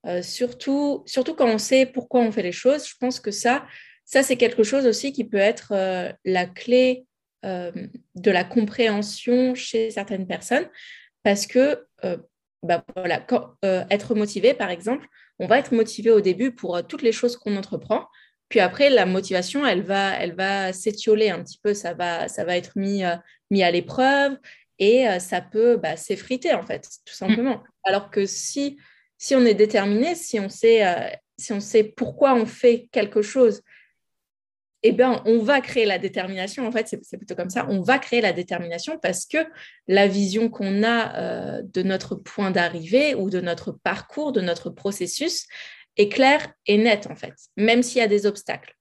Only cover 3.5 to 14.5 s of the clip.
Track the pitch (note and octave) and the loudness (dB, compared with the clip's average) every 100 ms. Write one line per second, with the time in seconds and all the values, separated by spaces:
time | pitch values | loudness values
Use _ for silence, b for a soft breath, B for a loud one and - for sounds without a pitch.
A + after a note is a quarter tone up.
3.5 | C#4 B B B B _ C4+ C4+ B3 A#3 | -2 B B B B _ 0 2 2 2
4.5 | A#3+ G#3+ C4+ B3+ G#3+ C#4 C#4 G#3+ G3+ G3+ | 2 2 4 2 2 -4 -6 -2 2 2
5.5 | A#3+ - G3+ F#3+ F#3 F3+ - F#3 F#3 F3+ | 0 -4 -2 0 -2 -6 -8 -2 -2 -2
6.5 | F#3 - B3 B3+ B3+ _ _ _ _ G3 | -8 2 4 4 0 _ _ _ _ -10
7.5 | F3+ F3 F3 - - _ F#3 G3 F3+ F#3 | -8 -8 -12 -14 -18 _ -2 2 2 0
8.5 | A#3+ G#3+ - A3+ G#3 G#3 - - B3 B3+ | -2 -2 0 0 0 -4 -6 0 2 2
9.5 | B3 - A3+ A3 G#3+ G3+ F#3+ F#3 F3 - | -2 -4 -2 -2 -6 -8 -8 -6 -8 -2
10.5 | C4 F4 B B B B _ G#3+ G3+ - | -2 -2 B B B B _ 0 0 2
11.5 | B3 C#4 C#4+ - _ F#3 E3+ - _ _ | 2 4 0 -8 _ -8 -8 -12 _ _
12.5 | _ F3 E3+ - - F3+ D#3 - B3 - | _ -2 -2 -2 -8 -4 -4 -2 -2 -2
13.5 | _ G3 F#3 F3+ G#3 - G#3+ G#3 G3 G#3+ | _ -2 -2 0 -4 0 -2 -2 2 2